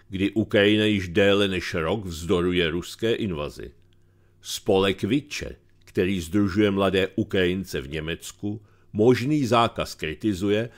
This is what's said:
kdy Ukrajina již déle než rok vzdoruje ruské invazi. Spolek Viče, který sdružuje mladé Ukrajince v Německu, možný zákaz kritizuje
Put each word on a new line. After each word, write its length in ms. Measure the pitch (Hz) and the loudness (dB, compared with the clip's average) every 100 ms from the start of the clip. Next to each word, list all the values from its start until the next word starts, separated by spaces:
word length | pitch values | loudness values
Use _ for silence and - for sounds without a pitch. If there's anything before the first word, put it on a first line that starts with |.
| - | -10
kdy 220 | 95 98 | -2 0
Ukrajina 540 | 110 104 107 104 107 | 0 0 4 4 4
již 240 | 107 101 90 | 2 0 0
déle 400 | 85 98 101 101 | 2 4 4 2
než 260 | 92 - | -2 -4
rok 300 | 90 80 110 | -4 -2 -4
vzdoruje 680 | 95 80 85 90 90 90 82 | -6 -8 -2 0 2 2 0
ruské 440 | 85 - - 113 | -2 -8 -4 -2
invazi. 560 | 117 104 76 73 - 55 - _ _ _ _ _ _ | -2 -4 -6 -8 -10 -16 -18 _ _ _ _ _ _
Spolek 600 | - - - 95 98 95 | -12 -6 0 2 2 0
Viče, 540 | 101 143 147 - - - _ _ | 0 -2 -2 -10 -12 -14 _ _
který 360 | - - 92 95 | -8 -2 0 -2
sdružuje 500 | 80 104 101 98 104 | 0 0 2 2 2
mladé 380 | 98 98 92 98 - | 2 2 2 0 -2
Ukrajince 640 | 104 98 90 95 92 78 | -2 0 0 0 -6 -8
v 100 | 67 | -8
Německu, 680 | 78 80 82 - - 104 107 - _ _ | -8 -6 -8 -12 -10 -10 -10 -14 _ _
možný 540 | 101 117 113 127 151 117 | 2 4 4 2 -2 2
zákaz 480 | 120 113 - 71 | 2 2 -2 -8
kritizuje 760 | - 80 78 107 90 101 104 120 | -8 -8 -4 -4 -2 0 0 -2